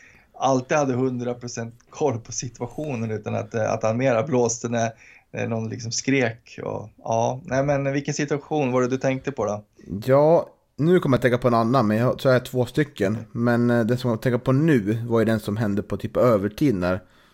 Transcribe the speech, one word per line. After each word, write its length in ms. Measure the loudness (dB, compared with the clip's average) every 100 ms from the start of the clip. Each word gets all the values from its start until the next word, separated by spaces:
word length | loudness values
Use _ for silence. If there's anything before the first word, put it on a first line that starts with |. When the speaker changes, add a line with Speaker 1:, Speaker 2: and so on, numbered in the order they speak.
| -20 -20 _ -4
Speaker 1:
alltid 380 | 0 0 0 0
hade 180 | 0
hundra 400 | 0 -2 -2 -6
procent 400 | -8 -10 -10 -10 -14 _
koll 300 | -4 -2 -2
på 120 | -8
situationen, 800 | -10 -10 -10 -10 -8 -8 -6 -4
utan 240 | -6 -6
att, 200 | -6 -4
eh, 180 | -2 -2
att 100 | 0
han 140 | 0 0
mera 260 | 2 2
blåste 460 | 2 0 0 -2 -4
när, 220 | -2 -4 -6 -20 -20 _
när 160 | -8 -4
någon 220 | -4 -6
liksom 240 | -8 -8
skrek. 640 | -6 0 0 0 -4 _ -12
Och, 280 | -8 -8 -10 -14
ja, 440 | -4 0 0 -4
nej, 200 | -4 -2
men 280 | 0 0 0
vilken 220 | -2 -4
situation 580 | -4 -2 -4 -2 -2 0
var 100 | 2
det 60 | 0
du 80 | 0
tänkte 360 | -2 -2 -6
på 120 | -4
då? 200 | -4 -4 -8 _ -12 -8
Speaker 2:
Ja, 440 | 2 4 6 4 0 _ _ -2
nu 240 | 2 4
kommer 160 | 4 2
jag 60 |
tänka 160 | 2 2
på 100 | 2
en 60 |
annan, 320 | 2 2 2 2
men 100 | 2
jag, 240 | 0 0
så 80 | 2
har 40 |
jag 120 | 2
två 220 | 0 -2 -2
stycken. 520 | 0 -2 0 -2 -2 -6
Men, 380 | -2 0 2 4
eh, 140 | 2 2
den 120 | 0
som 120 | 0
jag 120 | -2
tänker 160 | 0 0
på 140 | 2
nu 520 | 2 4 4 2 -2 0
var 100 | 2
ju 60 |
den 160 | 2 0
som 160 | -2 -2
hände 260 | -2 -2
på 140 | -4 -6
typ 200 | -4 2
övertid 580 | 4 4 0 0 0
när, 200 | 2 0 -2 -6 _ _